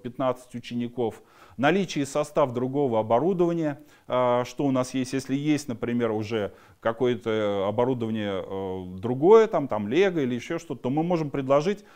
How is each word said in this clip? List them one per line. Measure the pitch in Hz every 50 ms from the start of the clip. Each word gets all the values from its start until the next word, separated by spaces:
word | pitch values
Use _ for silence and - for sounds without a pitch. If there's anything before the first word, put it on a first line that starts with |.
| -
пятнадцать | 123 117 - 131 127 123 123 - - -
учеников. | 120 - - - 120 120 120 - - 120 110 - - - _ _ - - - -
Наличие | - 127 147 170 202 185 - - 156 139
и |
состав | 135 - 147 151 - - 165 147 131 120
другого | 120 127 131 131 143 147 127 113 110
оборудования, | 110 110 117 120 147 185 196 175 175 170 170 170 160 151 135 - - - - - _
э, | - 123 127 123 123 123 123 123
что | - - - 147
у | 139
нас | 131 127 127 - -
есть. | 135 127 127 -
Если | 135 - - 135
есть, | 139 143 151 151 139 - -
например, | 117 107 - 117 120 120 120 113
уже | 107 110 110 101 117 107 101 95 - - - - - _
какое-то | - 113 117 - 127 123 123 107 95 113 110 110 107 104 101 101 95
оборудование, | 101 107 117 123 131 135 120 117 110 110 110 104 101 98 92 -
э, | - 98 95 98 95 92 95 92 90 92 95
другое, | 92 113 127 135 151 185 220 226 220
там, | 214 196 165 143
там, | 123 107 107 104 101
Лего | 123 165 196 196 175 165
или | 135 123 123
ещё | 120 - - 165 160
что-то, | - - 139 120 -
то | 123
мы | 139 151 165
можем | 175 180 160 156 143
предложить | - 139 135 131 139 143 156 190 208 202 - - -